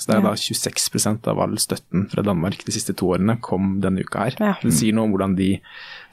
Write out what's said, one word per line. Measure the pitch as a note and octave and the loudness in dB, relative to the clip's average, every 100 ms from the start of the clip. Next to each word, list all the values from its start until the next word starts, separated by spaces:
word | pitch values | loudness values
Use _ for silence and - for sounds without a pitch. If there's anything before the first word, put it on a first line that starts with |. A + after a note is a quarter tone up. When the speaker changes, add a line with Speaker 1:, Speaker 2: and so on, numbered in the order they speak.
Speaker 1:
så | - | 0
det | A2 | 2
er | |
Speaker 2:
Ja. | G2+ | 2
Speaker 1:
da | G#2 | 0
tjueseks | - A2 - - - | -2 -2 -4 -4 -2
prosent | A2 G#2 G#2+ A2 | 0 0 0 0
av | G#2 | 0
all | G2 G#2+ | 0 -2
støtten | - - - F2 G2+ | -2 -4 -2 -2 0
fra | - | 0
Danmark | G#2 F2 F2+ - | 0 0 0 -4
de | - | -6
siste | A2 - F#2 | -6 -4 -2
to | F2+ | 0
årene | F2 G2+ A#2 | 2 2 0
kom | - F#2 G2 F#2+ | -2 0 0 0
denne | F#2 F#2+ | 0 0
uka | - - | -2 -2
her. | G#2+ - | -2 0
Speaker 2:
Ja. | G#3 F#3 | 0 2
Speaker 1:
Det | A#2+ | 2
sier | - A2+ A2 | 2 2 2
noe | |
om | A2 | 2
hvordan | F#2+ G2 F#2+ | 2 2 2
de | F#2+ F#2+ - - - - - | 2 0 -4 -18 -18 -18 -10